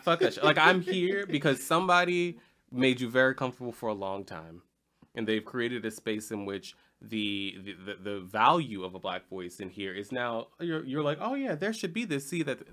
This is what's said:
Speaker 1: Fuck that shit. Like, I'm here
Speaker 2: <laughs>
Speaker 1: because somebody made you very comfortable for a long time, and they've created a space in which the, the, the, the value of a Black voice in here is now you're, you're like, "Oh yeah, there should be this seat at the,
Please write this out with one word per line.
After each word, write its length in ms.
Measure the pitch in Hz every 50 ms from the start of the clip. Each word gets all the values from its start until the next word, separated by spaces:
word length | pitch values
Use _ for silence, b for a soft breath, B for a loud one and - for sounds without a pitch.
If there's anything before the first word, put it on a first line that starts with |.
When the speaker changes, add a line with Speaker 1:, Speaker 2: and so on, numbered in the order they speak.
| -
Speaker 1:
Fuck 140 | 175 170 170
that 140 | - - -
shit. 100 | - -
Like, 120 | 151 151
I'm 220 | 165 156 175 185 185
here 440 | 175 180 190 185 175 185 202 202 202
Speaker 2:
<laughs> 40 | 190
Speaker 1:
because 320 | 151 143 147 151 135 135
somebody 760 | - - 160 170 190 180 175 175 180 175 180 175 175 175 165 B B B B B B _
made 300 | 127 127 131 131 127 120
you 80 | 127 117
very 260 | 120 127 131 131 131
comfortable 380 | - 135 127 123 - 123 120 117
for 160 | - 123 110
a 40 | 107
long 300 | 98 98 95 98 98 95
time, 380 | - 98 80 80 82 82 90 - _ _ _ _ _ _ _ - _ _
and 140 | 117 110
they've 160 | 107 110 107 104
created 400 | - - 123 117 120 123 117 104
a 60 | 110
space 400 | 107 - - 117 107 107 107 -
in 140 | 113 104 101
which 280 | 98 98 95 - - - b b b b b
the, 560 | - 107 113 110 104 101 101 101 98 98 92 95
the, 120 | 95 101 90
the, 240 | 85 92 101 98 85 92 104
the 80 | 101 101
value 640 | 90 92 101 107 113 135 165 175 151 117 104 95 92
of 100 | 90 92
a 40 | 92
Black 280 | 85 95 90 92 -
voice 320 | _ 95 95 90 87 - -
in 100 | 101 92
here 200 | - 104 98 95 92
is 160 | 98 101 - 127
now 340 | 123 123 120 117 113 117 - _ -
you're, 240 | 170 170 160 156 -
you're 180 | - 135 151 147
like, 140 | 143 156 156
"Oh 140 | 185 233 269
yeah, 220 | 277 269 233 165
there 180 | 147 185 214 220
should 200 | 226 - 180 165
be 120 | 220 240
this 240 | 185 147 139 139 -
seat 180 | 175 170 151
at 120 | 135 127 -
the, 60 | - -